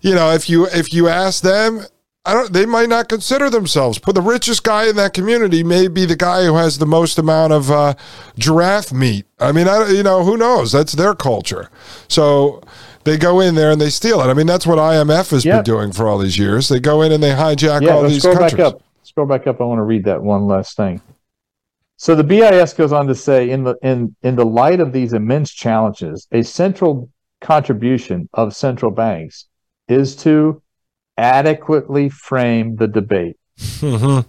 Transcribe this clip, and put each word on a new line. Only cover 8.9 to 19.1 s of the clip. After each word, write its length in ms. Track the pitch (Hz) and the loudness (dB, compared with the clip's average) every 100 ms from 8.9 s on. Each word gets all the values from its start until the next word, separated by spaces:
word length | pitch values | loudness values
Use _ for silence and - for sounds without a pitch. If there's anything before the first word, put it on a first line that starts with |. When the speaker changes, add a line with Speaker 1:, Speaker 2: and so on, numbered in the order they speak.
Speaker 1:
meat. 340 | 131 131 101 101 _ | -2 -2 -2 -8 _
I 120 | 127 | -2
mean, 160 | 151 175 | 2 2
I, 200 | 208 214 | 2 2
you 140 | 196 | 2
know, 200 | 202 185 | 2 2
who 140 | 180 226 | 0 0
knows? 340 | 233 247 120 | 2 2 2
That's 200 | 139 151 | 0 0
their 240 | 143 185 208 | 0 0 0
culture. 540 | 139 113 - 90 92 _ - - - | -2 -4 -4 -10 -12 _ -20 -20 -4
So 540 | - 147 143 143 135 - - - - - | 0 2 4 2 -2 -18 -20 -20 -8 -4
they 120 | 156 | 0
go 220 | 170 180 | 2 2
in 160 | 185 160 | 2 2
there 160 | 156 | 2
and 80 | 156 | 2
they 80 | 147 | 0
steal 320 | - 220 220 | -2 -2 0
it. 40 | 127 | 2
I 80 | |
mean, 140 | 131 160 | 2 2
that's 200 | 180 165 | 0 0
what 100 | 160 | 2
I 200 | 156 160 | 2 2
M 120 | 151 | 2
F 200 | 156 185 | 0 0
has 120 | 143 | -2
been 120 | 123 214 | 2 0
Speaker 2:
Yep. 100 | - | 0
Speaker 1:
doing 260 | 110 104 | -2 -4
for 160 | 95 110 | -4 -2
all 100 | 101 | 0
these 200 | 98 90 | -2 -2
years. 300 | 98 107 139 | 0 0 0
They 120 | 131 | -2
go 200 | 131 151 | 0 2
in 100 | 156 | 2
and 100 | 156 | 2
they 80 | 147 | 0
hijack 500 | 135 156 147 151 147 | 0 0 0 0 2
Speaker 2:
Yeah, 140 | 147 151 | 2 2
Speaker 1:
all 60 | |
Speaker 2:
let's 120 | 143 143 | 2 2
Speaker 1:
these 60 | |
Speaker 2:
scroll 140 | 180 180 | 4 4
Speaker 1:
countries. 220 | 170 127 | 4 2
Speaker 2:
back 160 | 160 - | 0 0
up. 60 | _ _ | _ _
Scroll 220 | _ | _